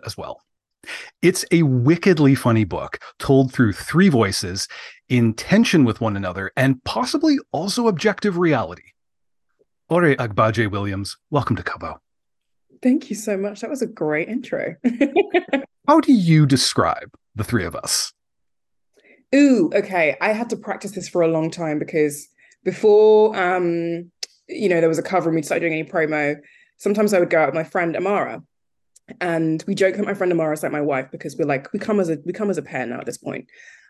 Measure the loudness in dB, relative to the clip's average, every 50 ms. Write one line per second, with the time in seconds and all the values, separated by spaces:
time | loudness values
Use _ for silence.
0 | -8 -12 -12 -12 -12 -12 -12 -16 _ _ _ _ _ _ _ _ -18 -16 -16 -16
1 | -16 -18 _ _ 0 0 2 0 0 0 2 2 4 2 2 2 2 2 2 4
2 | 4 2 4 6 6 4 4 4 2 2 2 2 2 0 -4 -8 -8 -10 -12 -14
3 | -14 -18 -16 -6 0 4 4 4 4 2 2 2 2 2 0 -4 -8 -2 2 4
4 | 4 4 4 4 2 0 0 -4 -6 -6 -6 -8 -8 -10 -12 -16 -20 -20 -20 _
5 | _ -2 2 2 2 2 0 -2 -2 2 2 4 4 4 4 4 4 4 2 -2
6 | -4 -4 -4 -4 -6 -6 -6 -8 -8 -6 -2 0 0 0 0 -2 _ -6 -6 -4
7 | -4 -2 -2 0 2 2 0 0 -2 _ -6 -6 -6 -4 -4 0 0 0 0 0
8 | 0 -2 -2 0 -2 -2 0 0 2 2 2 0 -2 -4 -10 -16 -20 _ _ _
9 | _ _ _ _ _ _ _ _ _ _ _ _ _ _ _ _ _ _ 0 2
10 | 4 4 2 2 -2 -2 0 2 2 2 2 2 0 0 -2 -4 -4 -4 -4 -6
11 | -8 -10 -12 -16 _ _ -2 -2 0 0 -2 -4 -4 -8 -10 -10 -10 -12 -12 -14
12 | _ _ _ _ _ _ _ _ _ _ _ _ _ _ _ _ 0 0 0 0
13 | -2 -6 -10 -8 -6 -6 -4 -4 -4 -6 -8 -10 -10 -10 -6 -6 -6 -8 -6 -6
14 | -4 -2 -2 -2 -4 -4 -6 -8 -8 -6 -6 -6 -6 -8 -8 -4 -2 -2 0 0
15 | 0 2 2 0 0 2 0 -2 0 0 -4 -4 -4 -8 _ _ _ 4 4 4
16 | 6 6 4 4 6 6 6 6 6 6 4 2 2 0 0 0 0 0 -2 -4
17 | -8 -14 -20 _ _ _ _ -10 -4 -2 -2 -2 -2 -2 -6 -8 -6 -4 -4 -4
18 | -4 -6 -10 _ _ _ _ _ _ _ _ _ _ _ _ _ _ _ _ _
19 | _ _ _ _ _ _ 4 4 6 6 6 4 2 2 0 -2 -2 0 0 0
20 | 2 0 0 0 -2 -2 -2 -2 -4 -6 -8 -8 -8 -10 -10 -10 -10 -12 -12 -12
21 | -12 -4 -2 0 0 2 2 0 -2 -4 -6 -6 -6 -6 -4 -6 -6 -4 -2 0
22 | 0 0 -2 -6 -14 -20 _ _ _ _ _ _ _ -6 -4 0 4 4 6 8
23 | 8 8 8 6 6 4 2 0 0 0 0 0 0 0 -2 -2 -2 -4 -6 -8
24 | -10 -14 _ _ -18 -18 _ _ _ -14 -8 -4 0 0 2 2 2 2 0 0
25 | -2 -2 -2 -2 0 0 -2 -2 -2 -2 -2 -2 -2 -2 -4 -4 -6 -4 -2 -2
26 | -2 0 -2 -2 -2 -2 -4 -6 -10 _ _ _ _ _ _ _ -4 -2 0 2
27 | 2 2 2 2 2 2 2 2 2 2 0 -4 -6 -4 -4 -4 -4 -2 -4 -4
28 | -4 -2 -2 -2 -4 -4 -8 -12 -16 _ _ _ _ _ _ _ _ _ _ _
29 | _ -20 -12 -8 -4 -2 -2 0 0 0 -2 -4 -4 -6 -2 0 0 0 0 -2
30 | -4 -4 -4 -2 -2 0 0 0 0 -2 -2 -4 -4 -6 -4 -2 -2 -2 -2 -4
31 | -4 -8 -12 -14 -12 -12 -6 -4 -2 -2 -2 -4 -4 -6 -8 -8 -4 -2 0 0
32 | 0 0 -2 -4 -6 -8 -6 -4 -4 -2 -2 -4 -6 -6 -8 -8 -6 -6 -8 -8
33 | -10 -10 -12 -10 -10 -10 -10 -10 -12 _ _ -20 -20 -20 -20 -20 _